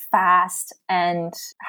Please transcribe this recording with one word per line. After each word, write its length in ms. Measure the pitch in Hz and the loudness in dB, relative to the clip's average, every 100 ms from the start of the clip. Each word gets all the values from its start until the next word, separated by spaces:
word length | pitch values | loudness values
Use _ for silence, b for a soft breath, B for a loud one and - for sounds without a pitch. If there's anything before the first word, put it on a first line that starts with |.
| - | -2
fast, 600 | 190 185 180 185 - - - - | 2 4 4 2 -4 -12 -12 -4
and 460 | 180 175 175 170 - - - | 0 0 -2 -6 -10 -16 -16